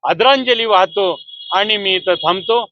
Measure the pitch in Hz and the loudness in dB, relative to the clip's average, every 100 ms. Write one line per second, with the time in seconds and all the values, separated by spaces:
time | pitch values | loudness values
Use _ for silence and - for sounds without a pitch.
0 | 135 165 226 277 254 233 226 196 190 202 | -2 2 4 2 2 0 2 2 2 0
1 | 190 156 - - - 180 208 214 196 185 | -2 -4 -10 -20 -4 -2 0 -2 0 -2
2 | 185 175 156 180 185 233 220 | 0 -2 0 -2 0 -2 -2